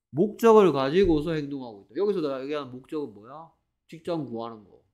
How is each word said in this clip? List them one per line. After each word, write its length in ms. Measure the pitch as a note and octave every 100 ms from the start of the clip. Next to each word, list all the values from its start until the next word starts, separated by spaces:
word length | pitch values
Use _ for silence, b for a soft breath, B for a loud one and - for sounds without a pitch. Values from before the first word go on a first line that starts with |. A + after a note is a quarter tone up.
| _
목적을 640 | C3+ G#3 G#3 A3+ A3 F#3
가지고서 600 | C#3 C3+ F3 F#3+ D#3 D#3
행동하고 540 | D#3+ C#3+ C#3+ B2 G2+ G2
있다. 100 | B2
여기서 200 | G#3 F#3+
내가 220 | D3 C3+
얘기하는 300 | C3+ D3 C3+
목적은 420 | B2+ B2+ D#3 C#3
뭐야? 360 | G2+ A2 D3 E3 _ _ _ _
직장 380 | D#3+ F#3 E3 B2+
구하는 380 | A2+ A#2 A2+
거. 160 | F#2 _ _